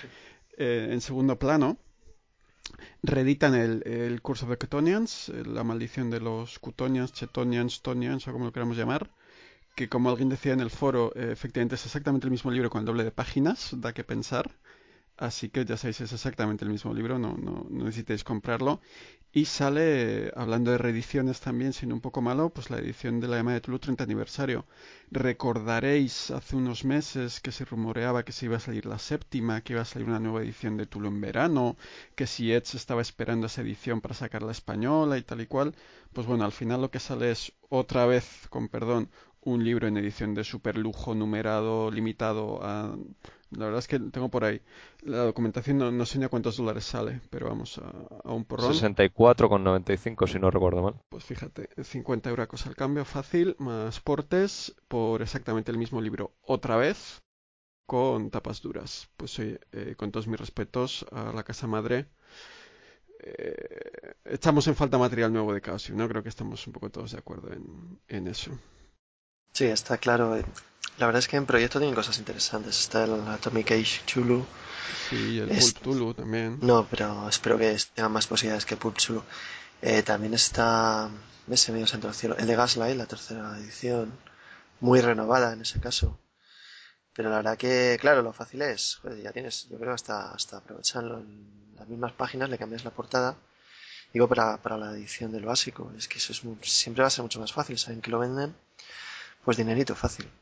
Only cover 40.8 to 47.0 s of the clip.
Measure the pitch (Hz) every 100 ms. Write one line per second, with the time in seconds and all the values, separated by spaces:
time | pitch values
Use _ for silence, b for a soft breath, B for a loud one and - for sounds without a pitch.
40.8 | 110 104 117 110 107 107 110 107 110 113
41.8 | 110 110 110 107 110 107 107 87 101 104
42.8 | 107 104 - - B B - 110 107 110
43.8 | - 143 127 127 127 127 107 104 _ b
44.8 | b b - 117 120 - 113 123 135 139
45.8 | 123 123 117 139 131 135 120 113 113 113
46.8 | - 117